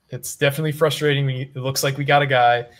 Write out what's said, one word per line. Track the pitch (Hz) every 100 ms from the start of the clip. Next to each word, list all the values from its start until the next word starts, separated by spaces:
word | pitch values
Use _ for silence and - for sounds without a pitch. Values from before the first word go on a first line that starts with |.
| _
It's | 123 - -
definitely | 143 139 156
frustrating | 151 160 143 147 143 135
when | 127
you, | 135
it | 131
looks | 131 135
like | 143 135
we |
got | 143 143
a | 143
guy. | 127 120 120 120